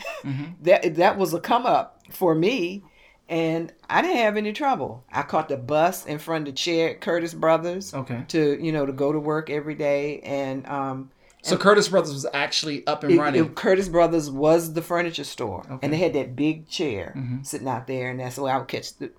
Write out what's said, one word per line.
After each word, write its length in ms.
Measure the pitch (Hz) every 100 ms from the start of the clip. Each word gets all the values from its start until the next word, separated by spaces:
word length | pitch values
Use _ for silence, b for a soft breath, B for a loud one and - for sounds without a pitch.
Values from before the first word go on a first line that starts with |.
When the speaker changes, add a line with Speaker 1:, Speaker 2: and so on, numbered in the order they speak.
| -
Speaker 1:
<laughs> 120 | 640
Speaker 2:
Mm-hmm. 400 | 143 135 151 175
Speaker 1:
that, 320 | 156 190 165 156
that 220 | 190 196
was 160 | 175
a 60 | 170
come 260 | - 240 247
up 360 | 147 - _ -
for 240 | - 180 160
me. 480 | 185 254 175 202 - b b b -
And 440 | 165 165 165 165 - -
I 120 | 190
didn't 160 | 339 302
have 200 | 214 208
any 160 | 214
trouble. 500 | 214 277 208 123 120 -
I 120 | 135
caught 260 | 139 160 151
the 80 | 135
bus 480 | 120 151 170 190 -
in 120 | 151
front 300 | 160 160 143
of 60 |
the 40 | 135
chair 340 | 175 165 160
at 100 | -
Curtis 320 | 202 170 165
Brothers 600 | 160 160 160 170 185 196
Speaker 2:
Okay. 300 | 139 - 120 147
Speaker 1:
to, 340 | 160 147 143
you 80 | 160
know, 140 | 156 139
to 80 |
go 180 | 131 143
to 80 | 151
work 300 | 147 151 156
every 260 | 147 147 147
day. 460 | 143 143 147 143
And, 440 | 101 139 135 135 131
um, 440 | 143 135 131 135 b b b
Speaker 2:
So 140 | - 180
Speaker 1:
and 60 |
Speaker 2:
Curtis 280 | 196 208 196
Brothers 240 | 185 156
was 120 | 139 -
actually 540 | 143 151 - 156 139 -
up 160 | 147
and 80 | 151
Speaker 1:
it, 80 | 170
Speaker 2:
running? 240 | 147 139
Speaker 1:
it, 120 | 160 -
Curtis 340 | 226 190 190
Brothers 420 | 170 165 165 147
was 400 | 135 151 170 165
the 100 | 160
furniture 440 | 160 175 170 160 139
store. 400 | - 113 90 -
Speaker 2:
Okay. 100 | 131
Speaker 1:
And 100 | 143
they 60 | 156
had 160 | 233
that 240 | 143 131 127
big 320 | 151 160 156
chair 420 | - 151 98 80 135
Speaker 2:
Mm-hmm. 260 | 123 127
Speaker 1:
sitting 240 | 135 143 135
out 180 | 117 123
there. 260 | 131 127
And 100 | 127
that's 160 | 127 135
where 180 | 135 131
I 40 |
would 100 | -
catch, 260 | 113 - -
the, 160 | 131